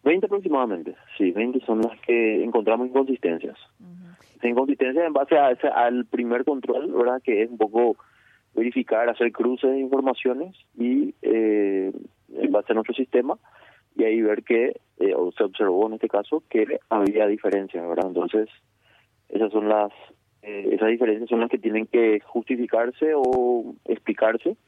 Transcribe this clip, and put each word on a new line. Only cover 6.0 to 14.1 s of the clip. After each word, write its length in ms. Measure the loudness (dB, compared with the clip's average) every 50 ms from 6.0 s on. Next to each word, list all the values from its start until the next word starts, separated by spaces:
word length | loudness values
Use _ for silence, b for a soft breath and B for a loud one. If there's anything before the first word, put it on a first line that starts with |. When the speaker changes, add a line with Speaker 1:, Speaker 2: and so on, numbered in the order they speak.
| -4
Speaker 1:
primer 380 | _ -4 -4 -2 0 -2 0 0
control, 460 | -2 -2 -2 -2 -2 -2 -2 -2 -2
¿verdad? 280 | 0 2 2 2 0 -2
Que 200 | _ 0 0 0
es 80 | 0 -2
un 80 | 0 -2
poco 380 | -2 0 2 2 2 2 2 b b b b b b b b b b _ _
verificar, 540 | -2 -2 0 -2 -2 -2 0 0 2 2 0
hacer 200 | 0 0 0 -2
cruces 400 | 0 0 -2 -2 0 0 0 0
de 80 | 0 0
informaciones 760 | -2 0 0 0 0 0 -2 0 -2 -2 -2 -2 -6 -10 -12 -20 _ _ _
y, 400 | -2 0 0 2 2 0 0 -4 _
eh, 720 | 0 0 2 2 4 2 2 2 2 0 0 0 -2 -4 -6 -8 -14 -18 _ _ _ _ -8
en 160 | -4 -2 0
base 220 | 0 0 0 0
a 20 | -2
nuestro 200 | -2 -2 -2 -4
sistema, 440 | -4 -4 _ 2 0 2 2 -4 -8 b b b b b b b b b _ _
y 100 | -2 0
ahí 180 | 2